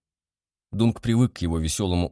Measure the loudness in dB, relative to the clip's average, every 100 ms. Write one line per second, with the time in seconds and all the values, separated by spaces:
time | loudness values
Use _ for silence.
0 | _ _ _ _ _ _ -10 0 0 0
1 | 0 2 2 0 -4 -2 -2 -2 -2 0
2 | -2